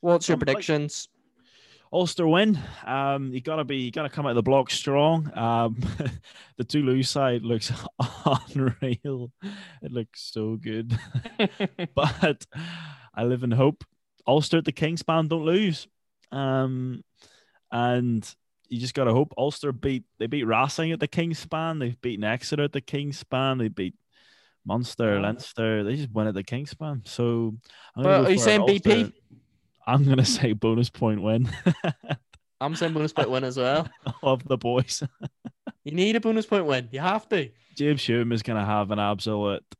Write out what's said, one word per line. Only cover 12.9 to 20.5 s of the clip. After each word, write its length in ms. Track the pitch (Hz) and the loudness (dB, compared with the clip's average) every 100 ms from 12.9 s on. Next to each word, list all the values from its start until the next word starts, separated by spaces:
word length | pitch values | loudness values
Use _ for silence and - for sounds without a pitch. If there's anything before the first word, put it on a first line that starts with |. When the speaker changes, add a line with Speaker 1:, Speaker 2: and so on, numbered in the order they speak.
| 147 - - | -18 -16 -4
Speaker 2:
I 80 | |
live 200 | 117 127 | -2 0
in 80 | 127 | 0
hope. 320 | 117 131 151 - _ _ _ - | 4 4 2 -12 _ _ _ 2
Ulster 300 | 143 147 165 | 2 4 2
at 80 | 160 | 0
the 80 | |
Kingspan, 560 | 131 156 170 - 160 156 | -2 -2 -2 0 2 2
don't 160 | 165 156 | 0 2
lose. 420 | 180 214 151 - _ _ _ _ | 2 2 -2 -8 _ _ _ _
Um, 720 | 135 135 131 131 127 127 123 - _ - _ _ _ _ | -4 0 0 0 -2 -4 -8 -12 _ -20 _ _ _ _
and 640 | 120 123 123 123 113 104 - _ _ _ | 0 2 2 2 0 -4 -18 _ _ _
you 100 | 120 | -8
just 140 | 123 | -6
gotta 200 | - 127 | 0 4
hope. 200 | 113 151 - | 4 2 0
Ulster 340 | 135 147 147 | -4 -2 -6
beat, 320 | 123 139 131 - _ | -4 -2 -4 -6 _
they 80 | 113 | -4
beat 160 | 143 | -2
Racing 480 | 113 | 2